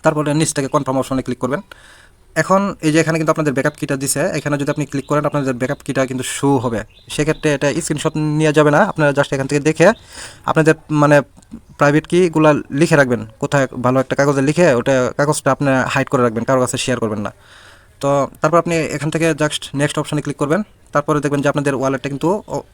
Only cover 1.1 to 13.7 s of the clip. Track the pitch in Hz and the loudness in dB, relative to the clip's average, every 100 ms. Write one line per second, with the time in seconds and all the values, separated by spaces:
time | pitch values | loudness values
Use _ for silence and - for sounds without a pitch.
1.1 | 131 123 120 123 151 - - - - - | -4 -4 -4 -4 -4 -8 -20 -20 -20 -20
2.1 | _ _ - 156 190 196 - 156 156 160 | _ _ -6 0 0 0 -2 0 2 0
3.1 | 160 156 160 151 131 131 - 147 139 139 | 0 0 0 0 0 -2 -4 -6 -4 -4
4.1 | 143 143 156 147 143 143 143 143 143 - | -2 -2 -2 -4 -4 -2 -4 -4 -6 -2
5.1 | 147 147 147 135 123 127 143 - 135 131 | -2 0 -2 -4 -4 -4 -6 -4 -2 -2
6.1 | 131 123 - 139 139 123 110 104 - - | -4 -8 -2 2 2 0 -4 -8 -18 -12
7.1 | - 151 151 156 143 147 139 165 151 160 | -4 -2 0 0 0 0 -2 -4 -4 -2
8.1 | 156 151 151 156 151 151 147 202 - 147 | -2 -2 2 2 4 4 4 2 2 0
9.1 | 139 143 139 135 143 143 156 170 233 - | 2 0 -2 -2 0 0 4 4 4 -8
10.1 | - - - - - 156 156 - 151 147 | -18 -18 -10 -2 2 2 2 0 2 4
11.1 | 147 139 - _ - _ - 143 147 - | 4 2 -12 _ -20 _ 0 2 2 2
12.1 | 175 185 160 156 139 - 139 139 160 131 | 2 2 4 4 2 -2 0 2 4 4
13.1 | 120 110 - 143 143 131 | 0 -4 -8 -2 0 -2